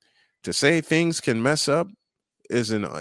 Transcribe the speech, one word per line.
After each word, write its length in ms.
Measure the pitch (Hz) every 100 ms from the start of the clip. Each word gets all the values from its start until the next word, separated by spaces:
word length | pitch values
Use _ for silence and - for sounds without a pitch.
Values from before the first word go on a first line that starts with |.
| _ _ _ _
to 80 | -
say 280 | 85 139 165
things 400 | 151 160 170 160
can 220 | - 113
mess 260 | 123 151 -
up 200 | 151 190 - _ _ _ _ -
is 200 | 120 110
an, 160 | 110 92 76